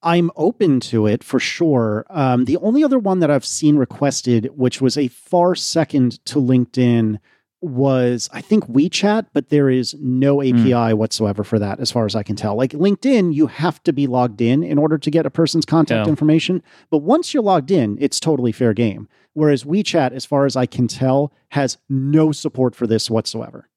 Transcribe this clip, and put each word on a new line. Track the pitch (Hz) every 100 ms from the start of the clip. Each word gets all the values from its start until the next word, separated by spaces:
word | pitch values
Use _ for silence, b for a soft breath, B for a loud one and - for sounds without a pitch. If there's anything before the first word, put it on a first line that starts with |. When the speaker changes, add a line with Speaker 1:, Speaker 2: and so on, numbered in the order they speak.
Speaker 1:
I'm | 170 175 170 -
open | 156 - 185 131
to | - 117 107
it | 107
for | - 135
sure. | - - 170 135 113 104 -
Um, | 185 135 127 123
the | 160
only | 208 254
other | 302 262
one | 196 190
that | 160
I've | 147
seen | - - 151 147
requested, | 127 - 143 131 - 120 113
which | - 127 -
was | 131 131
a | 135
far | - _ 180 175
second | 175 - 165 156 147 123 - -
to | 151
LinkedIn, | 127 127 123 - 123 117 113 107 _ _ _ _
was, | 175 127 135 131 123 123 -
I | 110
think, | - 214 -
WeChat, | 123 160 - 202 214 -
but | - 131
there | 147 139
is | 127 120 143
no | 139 127 139 143
Speaker 2:
Hmm. |
Speaker 1:
A | 139
P | 120 117
I | 123 117
whatsoever | 110 110 - 107 101
for | 104 113
that, | 101 101
as | 120
far | 123 107
as |
I | 107
can | 101 104
tell. | 110 104
Like, | 127
LinkedIn, | 151 190 202 269 254 180
you | 147 147
have | - 165 160
to | -
be | 135 139
logged | 127 123 104
in | 117 135
in | 175 143
order | 151 156
to | 151
get | 160 151
a |
person's | - 165 165
contact | 156 160 156 113 104
Speaker 2:
Yeah. |
Speaker 1:
information. | 101 151 160 - 185 b b b
But | 156
once | 151 294 349
you're | 294
logged | 214 185 135
in, | 190 110 101
it's | 139 -
totally | - 147 123
fair | 107 123
game. | 107 117 101 107 _ _
Whereas | - 151 143
WeChat, | 135 185 202 175 135
as | 131
far | - 143 139
as | 131
I | 127
can | - 120
tell, | - 131 135 143 _ _
has | - 135 - _
no | 135 135 151 156
support | 151 156 - 127
for | - 117
this | 110 -
whatsoever. | 113 - 113 113 - -